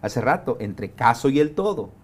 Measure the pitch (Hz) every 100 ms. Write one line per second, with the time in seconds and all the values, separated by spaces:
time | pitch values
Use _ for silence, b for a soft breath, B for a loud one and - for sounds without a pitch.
0 | - - 113 160 - 120 107 95 98 -
1 | 113 117 139 139 151 151 202 196 95 -